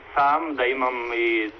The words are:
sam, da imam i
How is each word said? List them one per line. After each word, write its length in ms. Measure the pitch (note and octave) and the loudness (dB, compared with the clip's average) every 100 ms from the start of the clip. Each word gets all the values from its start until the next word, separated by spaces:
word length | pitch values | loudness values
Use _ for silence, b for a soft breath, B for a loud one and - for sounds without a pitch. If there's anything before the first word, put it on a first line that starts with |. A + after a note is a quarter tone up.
| - | -6
sam, 440 | - C#3+ D3+ E3 C#3 | 2 4 2 0 -2
da 100 | B2 | 0
imam 300 | C3 B2+ B2+ A#2+ A#2+ | 0 -2 -2 -4 0
i 320 | A#2 A2+ G#2+ G#2 | 2 2 -2 -6